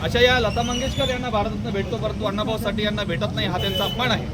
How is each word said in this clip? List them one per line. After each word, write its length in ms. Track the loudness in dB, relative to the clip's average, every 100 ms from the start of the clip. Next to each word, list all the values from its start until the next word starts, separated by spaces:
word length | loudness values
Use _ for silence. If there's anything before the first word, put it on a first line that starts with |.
अशा 160 | 0 4
या 200 | 6 6
लता 220 | 2 0
मंगेशकर 480 | 0 0 -2 0 0
यांना 200 | 0 -2
भारतरत्न 400 | 0 0 -2 -2
भेटतो, 280 | -2 -2 -2
परंतु 280 | -2 -2 -2
अण्णाभाऊ 320 | -2 -2 -2
साठे 260 | -2 0
यांना 200 | 0 0
भेटत 320 | -2 -2 -2 0
नाही, 120 | -2
हा 100 | 0
त्यांचा 260 | 0 0
अपमान 280 | 0 0 0
आहे. 160 | 0 -2